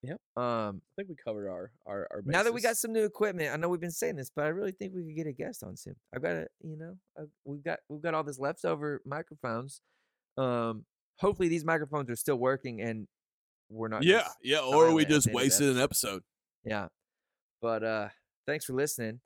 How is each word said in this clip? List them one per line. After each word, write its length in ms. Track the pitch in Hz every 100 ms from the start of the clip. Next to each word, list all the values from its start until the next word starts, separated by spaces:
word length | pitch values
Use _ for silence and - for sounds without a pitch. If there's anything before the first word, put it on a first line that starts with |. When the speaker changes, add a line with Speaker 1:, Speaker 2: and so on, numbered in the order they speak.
Speaker 1:
Yep. 140 | 123 175 _ -
Speaker 2:
Um, 440 | 123 117 107 98
Speaker 1:
I 120 | _ -
think 140 | 196
we 60 | 147
covered 340 | - 107 101
our, 220 | 90 98 _ -
our, 220 | 101 92
our 100 | -
Speaker 2:
now 200 | 104 170
that 100 | 220
we 80 | 233
got 80 | 233
Speaker 1:
bases. 120 | 226
Speaker 2:
some 120 | 233
new 100 | 220
equipment, 480 | 214 214 208 180 151
I 60 | 151
know 100 | 170
we've 140 | 180
been 100 | 170
saying 240 | 165 240 180
this, 140 | 127
but 120 | - 151
I 40 |
really 220 | 170 202
think 220 | 185 196 185
we 80 |
could 120 | 165 156
get 120 | 156
a 60 |
guest 280 | 127 - 240
on 120 | 101 92
soon. 200 | - - _ -
I've 60 |
got 120 | 160 170
a, 120 | 160 _
you 140 | 165 156
know, 180 | 160 185 _ -
uh, 40 | 151 _ -
we've 180 | 143
got, 160 | 143 165 _
we've 120 | 151
got 120 | 165
all 100 | 160
this 160 | 147 131
leftover 600 | 139 165 165 160 147 143 -
microphones. 760 | 143 165 151 127 113 135 - _ _ _ _ _ -
Um, 480 | 131 120 117 110 - _ _ _
hopefully 300 | 190 202 180
these 160 | 165 156
microphones 440 | 165 147 151 131
are 40 | 120
still 220 | - 135
working 420 | 127 131 131 113
and 280 | 117 110 104 _ _ _ _ _ _
we're 180 | 107 113
not 140 | 110
Speaker 1:
Yeah, 160 | 151 214
Speaker 2:
just 140 | - -
Speaker 1:
yeah, 160 | 123 151
or 340 | 131 143 165
we 80 | 160
Speaker 2:
silent 40 | 151
at 40 |
Speaker 1:
just 160 | 151 131
Speaker 2:
the 60 |
end 40 | 120
of 60 |
the 40 | 135
Speaker 1:
wasted 220 | 131 143 127
an 60 |
Speaker 2:
episode. 260 | 135 - 117
Speaker 1:
episode. 140 | 95 - _ _ _
Speaker 2:
Yeah. 240 | 113 107 92 _ _ _ _ _ _ _
But, 220 | 117 113
uh, 260 | 110 110 104 - _ _ -
thanks 180 | 151 -
for 80 |
listening. 460 | 131 147 - 113 120